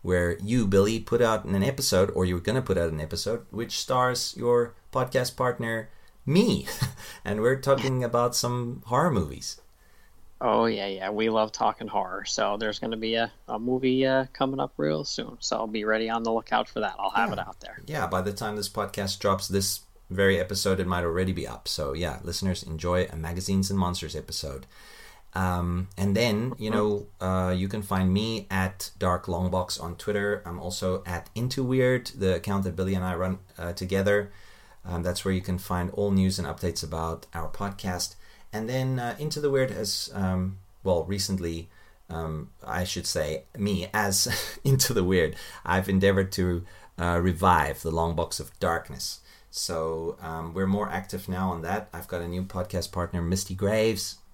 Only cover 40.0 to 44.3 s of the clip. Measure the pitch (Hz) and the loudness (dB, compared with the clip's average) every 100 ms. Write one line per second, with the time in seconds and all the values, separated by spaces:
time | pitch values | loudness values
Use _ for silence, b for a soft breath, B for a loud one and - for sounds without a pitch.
40 | - 98 95 92 92 95 - - 95 87 | -4 -2 0 2 0 -4 -16 -6 0 2
41 | 82 98 95 95 85 82 80 b b b | 2 -2 0 -2 -2 -6 -10 b b b
42 | - 82 80 78 - - - 82 92 87 | -10 -6 -4 -6 -8 -14 -6 -4 -2 -4
43 | - - 76 78 - - 101 92 - 107 | -2 -2 -2 -4 -8 -4 0 0 0 0
44 | 101 98 - | 2 2 0